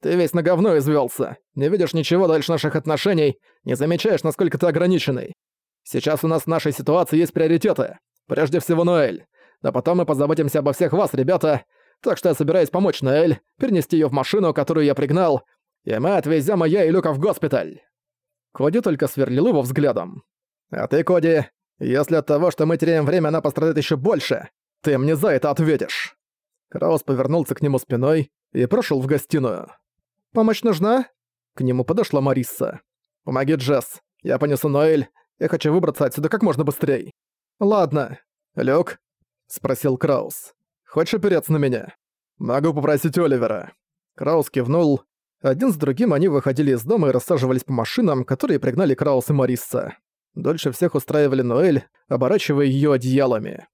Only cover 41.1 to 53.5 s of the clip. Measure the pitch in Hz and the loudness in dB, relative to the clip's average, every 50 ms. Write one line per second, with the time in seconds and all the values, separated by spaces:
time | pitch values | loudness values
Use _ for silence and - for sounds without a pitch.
41.1 | - 214 175 208 190 160 - - 156 156 143 135 123 113 - - - _ _ _ | -2 -2 0 0 0 0 0 0 -2 0 0 0 -2 -4 -6 -10 -20 _ _ _
42.1 | _ _ _ _ _ _ - 117 120 135 143 165 156 147 135 156 151 139 - 165 | _ _ _ _ _ _ -6 -2 -2 0 0 0 0 0 0 0 0 2 0 0
43.1 | 135 190 175 156 139 123 117 113 107 104 - - - _ _ _ _ _ _ _ | 0 0 2 2 2 0 0 -2 -2 -4 -8 -14 -20 _ _ _ _ _ _ _
44.1 | _ - 135 135 160 165 143 - - 139 123 120 139 170 175 151 143 127 - _ | _ -8 -4 0 0 0 0 0 -2 -4 -2 0 0 2 2 2 2 0 -2 _
45.1 | _ _ _ _ _ _ _ 135 131 151 233 269 196 151 151 143 135 123 233 240 | _ _ _ _ _ _ _ -2 0 0 0 0 0 0 -2 -2 0 0 2 2
46.1 | - 143 165 190 151 139 - - 135 123 156 139 131 120 110 131 220 233 165 139 | 2 2 2 2 2 2 0 0 0 0 2 2 2 0 0 0 0 2 2 2
47.1 | 127 123 - - 180 139 123 131 131 127 - - 135 120 113 - - - 240 185 | 2 0 0 0 0 0 2 0 0 -2 -2 -4 -4 -4 -4 -4 -2 0 0 2
48.1 | 147 131 123 - 135 127 - 277 180 135 - 139 120 127 151 147 135 - - 147 | 0 0 -2 -4 -4 -4 0 0 0 0 0 -2 0 0 2 2 2 2 2 2
49.1 | 139 127 120 - 151 139 131 123 127 117 - - - 123 - - - _ _ _ | 2 0 2 0 2 2 2 2 0 -2 -4 -4 -6 -6 -6 -6 -10 _ _ _
50.1 | _ _ _ _ _ - - 135 160 165 - 143 123 - 175 170 - 147 - - | _ _ _ _ _ -6 -2 -2 -2 -2 -2 -6 -4 0 -2 0 0 -2 -4 -2
51.1 | - 151 147 143 131 135 127 120 120 127 165 190 156 131 - _ _ _ _ _ | 0 2 2 2 2 0 0 0 2 2 2 4 2 0 -2 _ _ _ _ _
52.1 | - 123 131 127 196 208 - - 151 139 143 139 131 135 139 151 143 131 120 131 | -2 -2 0 2 2 0 0 0 0 2 2 2 2 2 2 2 2 2 0 0
53.1 | 131 139 139 131 123 107 110 - | 2 2 2 2 0 -2 -4 -6